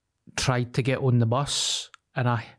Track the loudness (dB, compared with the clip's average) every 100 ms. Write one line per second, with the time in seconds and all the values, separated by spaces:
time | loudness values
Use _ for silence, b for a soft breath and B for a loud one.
0 | _ _ -14 -4 -2 0 -2 -2 -2 0
1 | 2 4 4 2 0 -4 -4 -6 -8 -20
2 | _ -2 0 -2 -6